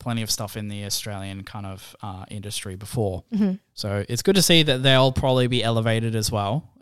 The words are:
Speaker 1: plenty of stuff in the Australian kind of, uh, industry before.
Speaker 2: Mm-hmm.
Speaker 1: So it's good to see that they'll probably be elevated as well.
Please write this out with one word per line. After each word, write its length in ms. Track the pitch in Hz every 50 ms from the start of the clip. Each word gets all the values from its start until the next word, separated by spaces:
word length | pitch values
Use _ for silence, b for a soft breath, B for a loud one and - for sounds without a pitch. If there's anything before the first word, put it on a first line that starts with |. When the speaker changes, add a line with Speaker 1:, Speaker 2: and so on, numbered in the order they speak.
Speaker 1:
plenty 220 | - 123 117 117 113
of 100 | 107 -
stuff 240 | - 110 101 -
in 100 | 113 104
the 180 | 104 104 101 101
Australian 600 | 101 98 - - 110 101 98 95 98 98 98 98
kind 200 | - - 107 101
of, 300 | 98 95 95 - - - - -
uh, 220 | 104 92 92 95 -
industry 460 | - 104 95 104 101 - - 104 92
before. 480 | 92 104 - - 123 110 98 92 90 - _ -
Speaker 2:
Mm-hmm. 200 | 196 214 196 185 202 _ _ _
Speaker 1:
So 300 | - - 104 101 101 101 -
it's 140 | 120 117 -
good 120 | - 190
to 80 | 196 165
see 220 | - 175 165 156
that 180 | 151 135 127 127
they'll 300 | 135 135 131 131 135 127
probably 340 | - - 135 127 127 127
be 160 | 123 127 123 107
elevated 540 | 113 117 113 113 113 110 113 113 117 110
as 160 | 113 107 - 117
well. 360 | 104 101 101 110 151 - - _ _